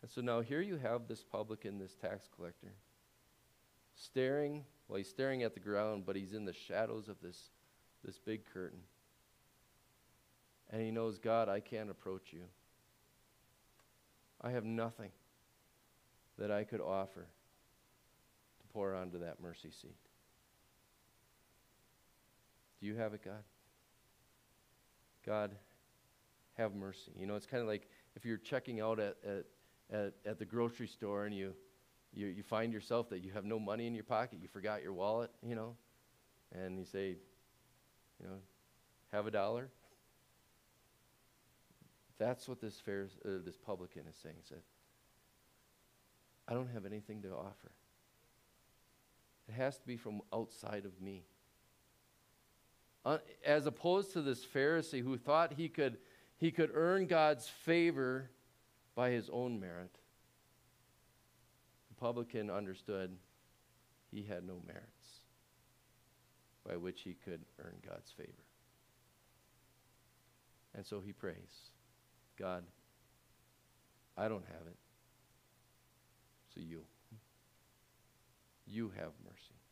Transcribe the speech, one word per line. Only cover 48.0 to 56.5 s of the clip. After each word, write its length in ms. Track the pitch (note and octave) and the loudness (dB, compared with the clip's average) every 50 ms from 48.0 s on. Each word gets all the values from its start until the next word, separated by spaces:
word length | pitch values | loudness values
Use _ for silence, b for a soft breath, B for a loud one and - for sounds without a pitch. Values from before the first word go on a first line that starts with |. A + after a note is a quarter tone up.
| _ _ _ _ - - _ - _ _ _ _ _ - _ - _ _ - _ _ _ - - _ _ - _ - - | _ _ _ _ -20 -20 _ -20 _ _ _ _ _ -20 _ -20 _ _ -20 _ _ _ -20 -20 _ _ -20 _ -14 -8
It 40 | |
has 260 | A2 A#2+ C3 C3+ C#3 - | 0 2 2 2 2 0
to 80 | - | -8
be 100 | B2+ B2 | -6 -6
from 260 | A#2 - A2+ G#2 G#2 - - | -6 -4 -4 -6 -6 -6 -2
outside 540 | - A2+ A2+ - - - - G#2+ G#2 G#2 G2 | -2 -2 -2 -2 -8 -10 -6 -4 -4 -4 -4
of 140 | G2+ F2+ F2+ | -6 -10 -8
me." 220 | F#2 G2 G2 F#2 E2 - - _ - - _ _ - - - _ _ - - - _ _ _ - _ _ - _ - _ _ _ _ - - _ - - - _ - | -8 -8 -8 -10 -12 -18 -20 _ -20 -20 _ _ -20 -20 -20 _ _ -20 -20 -20 _ _ _ -20 _ _ -20 _ -20 _ _ _ _ -20 -20 _ -20 -20 -20 _ 2
Uh, 140 | B2 D3+ D#3+ D#3+ - - - - | 2 2 2 2 -6 -16 -4 4
as 220 | D3 D3 D3+ C#3 | 6 6 6 6
opposed 460 | D3+ - - - E3+ F3+ G3 G3+ G3 | 2 -2 2 4 6 6 6 4 2
to 100 | - F3 | 0 0
this 240 | D3+ C#3 B2+ A#2+ - | 2 2 2 0 -2
Pharisee 560 | - - C#3 C3+ D3 E3 E3 D#3 - - C3 | -2 2 4 6 6 6 6 4 2 0 0
who 160 | A#2+ C3 C3+ B2+ | 2 2 0 0
thought 340 | - - D3 D#3+ E3+ D#3+ D#3 | 4 6 8 8 8 6 4
he 140 | C#3 E3 D#3 | -2 -2 -2
could, 300 | - - C#3+ C3 A#2 - B B B B B B B - | 2 4 2 2 2 0 B B B B B B B 2
he 120 | E3 E3 | 2 4